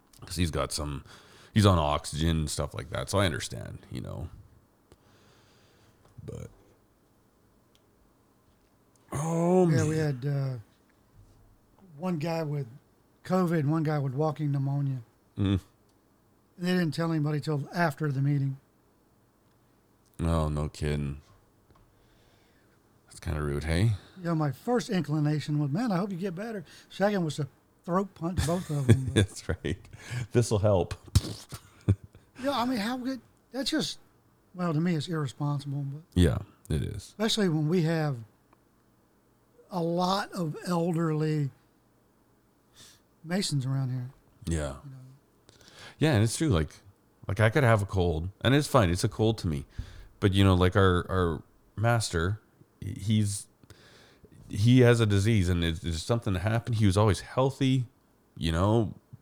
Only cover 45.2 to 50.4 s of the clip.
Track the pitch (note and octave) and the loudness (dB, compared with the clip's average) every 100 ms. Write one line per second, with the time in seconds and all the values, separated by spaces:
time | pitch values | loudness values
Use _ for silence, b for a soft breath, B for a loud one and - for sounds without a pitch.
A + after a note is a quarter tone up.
45.2 | _ _ _ B B B B B D3+ A2 | _ _ _ B B B B B 2 4
46.2 | A2+ - D#3+ E2+ D2+ - - _ _ _ | 2 2 2 2 0 -6 -20 _ _ _
47.2 | - G2 A2+ D3+ A#2+ A2 G2 G2 F2 D#2+ | -8 0 2 4 4 4 2 0 0 0
48.2 | F#2 - A#2 C#3+ C#3+ C3 F2 F2+ A2+ - | -4 -2 2 2 4 2 4 2 -2 0
49.2 | A2 A2 F2+ C#2+ - B B B B - | 0 0 -2 -4 -6 B B B B -2
50.2 | G2+ G2 | 0 4